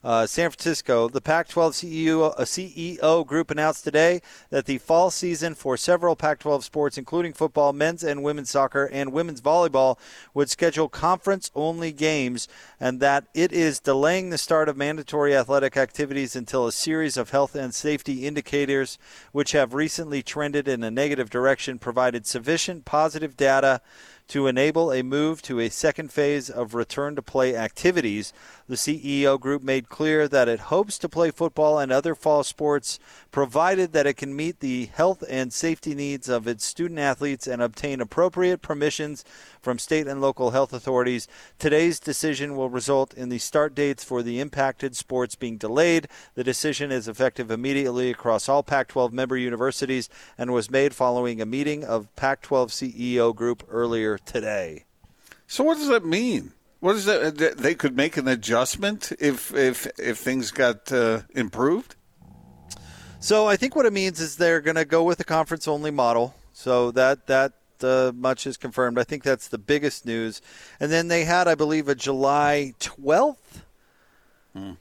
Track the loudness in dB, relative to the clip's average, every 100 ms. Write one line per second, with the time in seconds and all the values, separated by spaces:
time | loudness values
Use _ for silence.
0 | 2 2 2 0 -2 -2 -4 -4 2 2
1 | 2 -2 0 0 0 0 0 0 -8 -2
2 | 0 2 2 0 -4 -4 -8 -10 -10 0
3 | 2 2 2 -2 -2 0 0 -2 0 4
4 | 4 2 -4 -20 _ -4 -2 -6 2 4
5 | 4 0 -4 -2 -4 -4 -4 -2 2 2
6 | 2 2 0 -2 0 -2 -2 -2 -2 -4
7 | -6 -4 -4 -2 -2 2 2 2 -2 0
8 | -4 -2 -2 -4 -2 0 0 0 -2 -2
9 | -4 -2 -4 -2 2 2 4 4 2 2
10 | -8 -20 -8 -2 -2 2 0 2 -4 0
11 | 0 0 0 -2 -4 -4 -4 -4 -8 -2
12 | 0 0 -2 -4 -10 -16 -20 _ -4 2
13 | 2 2 0 0 0 2 2 0 0 2
14 | 4 2 -2 -6 0 2 2 0 -4 -4
15 | -4 0 4 2 4 2 2 0 -2 -2
16 | -4 -2 -4 -6 -4 -2 0 -2 -2 -2
17 | -2 -4 -2 0 0 -2 -6 -4 -2 -4
18 | -4 -6 -4 -6 -2 -2 0 0 -2 -8
19 | -20 -20 -8 -4 0 2 0 0 -4 -4
20 | -6 -6 -6 -6 -2 -2 -2 -2 -2 -2
21 | 0 0 -2 0 2 2 -2 -8 -4 0
22 | 0 0 -6 -6 -2 -2 -2 -8 -2 0
23 | 0 -2 -8 0 4 4 4 2 _ -20
24 | -20 -20 _ 0 2 2 2 2 2 0
25 | 0 0 0 -2 -6 -2 -2 0 0 0
26 | -6 0 0 0 -4 -6 -4 -4 -4 -4
27 | -4 -6 -4 2 2 0 -4 0 0 2
28 | -2 -4 -8 -14 -20 -20 -10 -6 -4 -4
29 | -4 0 2 2 0 -4 -2 -2 -4 -4
30 | 0 2 4 4 2 0 0 0 0 -4
31 | -6 0 0 0 -4 2 2 2 2 0
32 | 0 -2 2 2 0 -2 0 0 -2 -12
33 | -14 -20 _ -2 0 2 2 2 2 2
34 | 2 0 -8 -6 -6 -4 -4 -4 -6 0
35 | 2 0 -4 -4 -4 -2 -2 -2 -6 -6
36 | -6 -6 -2 -2 -2 -4 -6 -6 -6 -2
37 | -2 0 -2 -4 -6 -2 -2 -2 -6 -4
38 | -4 2 2 4 2 0 -4 -2 -2 -2
39 | -8 -10 -16 -20 -20 -8 -4 -4 0 0
40 | 0 0 -2 2 0 2 0 -2 0 2
41 | 2 -2 -6 -20 -20 _ 2 4 2 0
42 | -6 -2 -2 -2 -6 -4 -4 -4 2 2
43 | 2 -4 -8 -6 0 2 2 0 -2 -2
44 | -4 -4 -2 -4 -6 -2 -2 -2 -8 -8
45 | -4 -2 -2 -4 -8 -6 -2 2 4 4
46 | 0 -20 -14 -4 -2 0 -2 -2 -4 -4
47 | -6 0 0 0 -6 -4 0 0 0 0
48 | -2 -2 0 0 2 0 2 -2 0 0
49 | 0 0 -2 -2 -4 0 -2 -2 -2 -2
50 | -4 -14 -20 -8 -2 -2 0 2 2 2
51 | 0 2 -2 -4 -4 -2 -2 -4 -2 -4
52 | -4 -4 -2 -2 0 0 0 -4 -8 -6
53 | -2 4 2 2 -2 -4 -4 -2 0 0
54 | -2 -4 -6 -6 -2 -4 -4 -10 _ _
55 | _ _ _ -20 _ 0 2 2 2 0
56 | 2 0 0 -2 -4 _ _ _ 0 0
57 | 2 2 0 2 0 2 0 0 -2 0
58 | 0 0 -2 -2 2 2 2 -2 -4 -4
59 | -8 -2 0 0 -4 2 2 0 -8 -6
60 | -6 -4 -4 -4 -4 0 0 0 -2 2
61 | 2 0 -4 -6 -4 0 0 0 -6 -20
62 | _ _ -20 -20 -20 -20 -20 -20 -20 -20
63 | -20 -10 2 4 4 2 2 2 2 2
64 | -2 -4 -8 0 2 4 2 0 2 2
65 | 2 0 0 0 0 -4 -4 -4 -2 2
66 | 2 4 0 -4 -20 -10 0 2 2 4
67 | 4 2 2 2 2 _ _ _ 2 4
68 | 2 0 -2 -2 -6 -8 -8 -2 0 0
69 | -2 -2 0 -2 -2 -10 0 0 0 -4
70 | -6 -4 -4 -8 -20 -20 -20 -6 0 0
71 | 2 0 2 2 4 2 2 0 0 -2
72 | -2 0 2 4 4 2 -2 -8 -12 -6
73 | 2 4 4 0 _ -20 -20 _ _ _
74 | _ _ _ _ _ -14 -14 -16